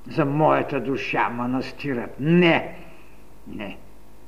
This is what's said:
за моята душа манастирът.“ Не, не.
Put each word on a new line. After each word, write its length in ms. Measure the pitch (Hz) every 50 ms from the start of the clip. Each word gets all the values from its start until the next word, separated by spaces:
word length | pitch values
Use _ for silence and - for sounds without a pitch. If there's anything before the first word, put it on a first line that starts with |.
| - 123
за 140 | 117 160 147
моята 540 | 139 143 151 156 143 139 139 127 - 147 131
душа 500 | 113 135 135 117 - - - 135 107 104
манастирът.“ 880 | 120 120 120 123 127 131 - - - - - 143 131 120 107 - - -
Не, 580 | 135 160 170 175 180 165 156 120 - - - - - - - - - - - - - - - - - -
не. 300 | - - 104 95 - - - - - - - - - - -